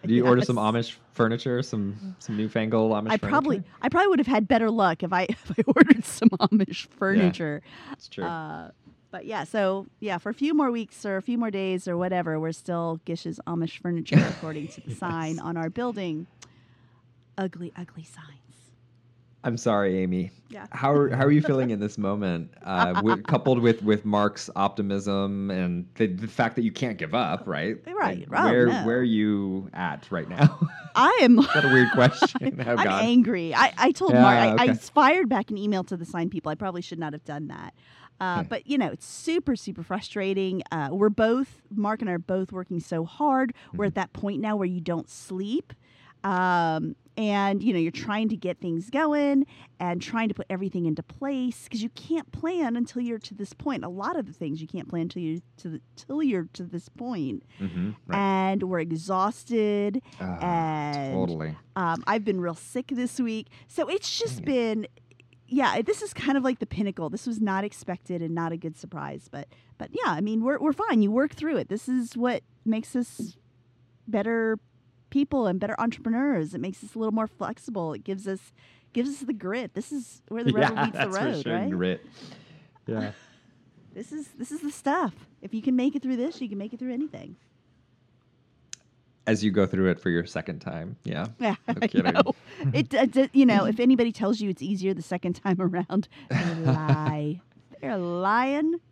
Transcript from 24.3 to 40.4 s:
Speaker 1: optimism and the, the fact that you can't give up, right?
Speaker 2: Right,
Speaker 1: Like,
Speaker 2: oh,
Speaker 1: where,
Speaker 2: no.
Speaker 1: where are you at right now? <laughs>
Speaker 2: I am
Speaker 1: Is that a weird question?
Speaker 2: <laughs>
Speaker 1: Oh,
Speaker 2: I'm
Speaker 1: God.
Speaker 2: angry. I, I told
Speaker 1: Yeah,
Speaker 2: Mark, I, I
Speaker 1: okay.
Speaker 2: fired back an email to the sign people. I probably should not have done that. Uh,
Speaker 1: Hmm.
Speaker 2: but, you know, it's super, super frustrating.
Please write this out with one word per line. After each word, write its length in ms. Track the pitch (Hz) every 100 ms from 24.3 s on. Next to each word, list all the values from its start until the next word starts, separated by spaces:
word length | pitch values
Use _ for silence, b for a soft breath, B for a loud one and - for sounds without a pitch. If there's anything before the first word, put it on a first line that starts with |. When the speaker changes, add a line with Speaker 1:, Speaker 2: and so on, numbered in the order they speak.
| 104 - -
Speaker 1:
optimism 960 | 98 - 101 98 98 98 98 98 98
and 340 | 92 90 87 90 -
the, 120 | 110
the 200 | 90 110
fact 280 | - 113 -
that 80 |
you 80 | 113
can't 260 | - 127 98
give 160 | 78
up, 300 | 98 98 90 -
right? 320 | 76 85 - -
Speaker 2:
Right, 420 | 381 285 90 -
Speaker 1:
Like, 120 | -
Speaker 2:
oh, 40 | -
Speaker 1:
where, 200 | 120 120
Speaker 2:
no. 180 | 113 107
Speaker 1:
where 120 | 120
are 40 |
you 680 | 123 110 107 101 98 95 95
at 380 | - 87 73 -
right 160 | 90 78
now? 300 | 90 147 - 156 -
<laughs> 160 | - -
Speaker 2:
I 240 | 285 494
am 160 | 254 233
Speaker 1:
Is 80 | 277
that 100 | 160 135
a 20 |
weird 200 | 127 120
question? 680 | - 123 - - - 131 135
Speaker 2:
<laughs> 20 | 120
Speaker 1:
Oh, 60 |
Speaker 2:
I'm 40 | 120 208
Speaker 1:
God. 180 | 196
Speaker 2:
angry. 500 | 226 240 226 196 165
I, 180 | 120 269 -
I 140 | 254
told 220 | 302 370
Speaker 1:
Yeah, 80 | -
Speaker 2:
Mark, 360 | 127 233 113 107
I, 40 |
I 60 | 247
Speaker 1:
okay. 40 | 240
Speaker 2:
fired 500 | - - 277 349 277
back 220 | 254 -
an 80 | 208
email 240 | 208 190
to 140 | 185 180
the 80 | 165
sign 240 | 180 170
people. 200 | - 156
I 40 | 151
probably 260 | 202 175
should 180 | 175 170
not 140 | 156
have 100 | 151 -
done 220 | 147 151
that. 260 | - 85 _ b b b _
Uh, 220 | 185 175
Speaker 1:
Hmm. 40 | -
Speaker 2:
but, 180 | 226 -
you 120 | 285
know, 80 | 190
it's 180 | - -
super, 500 | - - 339 294 240
super 280 | - 165
frustrating. 800 | 165 190 - 208 190 196